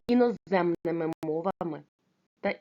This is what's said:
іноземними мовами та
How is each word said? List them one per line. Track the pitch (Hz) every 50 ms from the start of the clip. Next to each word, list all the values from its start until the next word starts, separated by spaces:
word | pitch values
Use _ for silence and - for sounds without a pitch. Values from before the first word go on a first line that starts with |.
| - -
іноземними | 240 247 240 240 202 - _ - 196 185 170 175 170 - - 170 165 165 165 160 160 - -
мовами | 156 151 160 170 196 - - 175 170 151 143 147 _ _ _ _ _ _ _ _ _ _ _
та | - 202 202 -